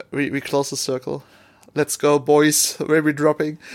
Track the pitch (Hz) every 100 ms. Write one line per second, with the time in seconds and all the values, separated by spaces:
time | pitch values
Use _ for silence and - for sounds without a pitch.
0 | - 135 143 135 - 139 143 135 - 127
1 | 135 139 - _ _ _ - 143 147 -
2 | 147 147 131 147 151 147 - - 147 160
3 | 151 143 151 151 151 156 -